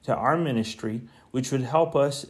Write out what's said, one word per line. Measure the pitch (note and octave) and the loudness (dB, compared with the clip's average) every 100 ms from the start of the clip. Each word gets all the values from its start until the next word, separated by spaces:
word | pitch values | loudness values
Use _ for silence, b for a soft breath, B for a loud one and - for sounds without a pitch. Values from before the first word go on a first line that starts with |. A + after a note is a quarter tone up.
to | - G#2+ | -2 0
our | A#2 E3 | 2 2
ministry, | D#3+ A#2 A2 - A2+ A2+ - B B | 2 0 -2 -6 -6 -8 -10 B B
which | B2+ C3+ | -4 -2
would | C3+ | -2
help | B2 D#3 E3 D3 | 2 2 2 2
us | C#3+ C3 | 2 0